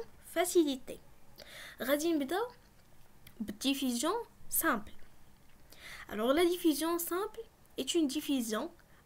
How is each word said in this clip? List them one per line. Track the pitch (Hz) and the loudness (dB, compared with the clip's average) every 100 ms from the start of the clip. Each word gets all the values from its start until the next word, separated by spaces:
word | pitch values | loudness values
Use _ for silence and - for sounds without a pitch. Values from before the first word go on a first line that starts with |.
| 453 - - 330 | -4 -14 -6 0
facilitée. | 359 359 294 269 - - - - - - - - - - | 4 4 4 0 -6 -14 -16 -20 -20 -18 -18 -16 -16 -6
غادي | 247 285 330 | 0 2 4
نبدا | 311 269 359 480 - - - - - - - - - | 2 2 0 -2 -6 -20 -20 -20 -20 -20 -20 -20 -10
بالديفيزيون | 208 208 262 277 262 240 302 466 453 - - | -10 -2 0 0 0 0 0 0 -4 -10 -4
simple. | - 330 226 - - - - - - - - - - - - - | 0 2 0 -2 -10 -12 -14 -20 -20 -20 -20 -20 -18 -16 -14 -10
Alors, | 202 233 | -2 4
la | 294 349 | 6 6
diffusion | 359 330 285 320 339 | 4 2 4 2 0
simple | - 349 440 - - - - - | 0 -2 -2 -6 -14 -18 -12 -8
est | 262 339 | 0 2
une | 294 | 2
diffusion | 294 294 269 226 214 320 - - - | 0 0 0 0 -2 -4 -10 -20 -20